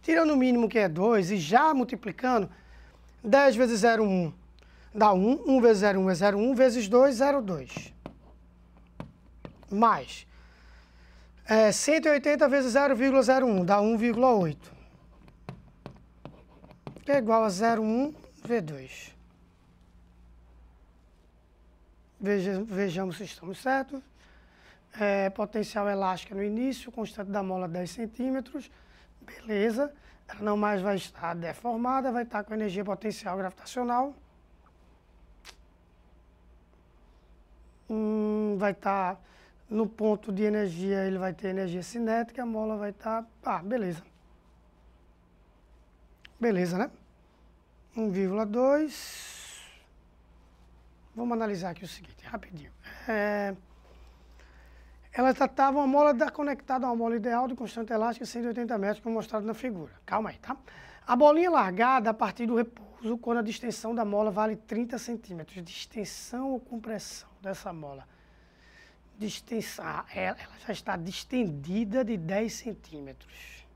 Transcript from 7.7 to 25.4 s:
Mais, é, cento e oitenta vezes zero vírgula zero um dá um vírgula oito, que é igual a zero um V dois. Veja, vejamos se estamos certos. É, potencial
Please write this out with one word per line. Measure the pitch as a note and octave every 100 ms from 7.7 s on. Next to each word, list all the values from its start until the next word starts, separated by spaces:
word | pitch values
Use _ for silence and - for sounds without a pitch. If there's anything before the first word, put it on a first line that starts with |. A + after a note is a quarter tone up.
| - - - - - - - - - - - - - - - - - - - -
Mais, | G3 A3+ F3+ B2+ - - - - - - - - - - - - - -
é, | A3 A3
cento | G3 - D#4 D#4+
e |
oitenta | D4 D4 D4 D4
vezes | C#4 B3+
zero | A#3 C#4+ B3+
vírgula | C4+ C4+
zero | A3+ C4 C4
um | G3
dá | F3 G3+
um | G#3 A3+
vírgula | A#3 A3 B3+
oito, | A3+ E3+ D3 - - - - - - - - - - - - - - - - - - - - - - - -
que | -
é | C#4
igual | A3 A3+
a | A3
zero | F3+ A3+ A3+
um | A3 A3+ C#4+ - - -
V | - A#3
dois. | D#3 C#3+ C3 - - - - _ _ _ _ _ _ - - - - - - - - - _ _ _ _ _ _ _ _ _ _ _ _ _ _
Veja, | G3 G3+ F#3 F#3+
vejamos | A3+ F#3+ G3+ E3 F#3+ D#3+
se |
estamos | G3+ - E3 F#3+
certos. | C4 C4+ C4+ C#4 - _ - - _ _ - - _ -
É, | G#3 G3 G3
potencial | G3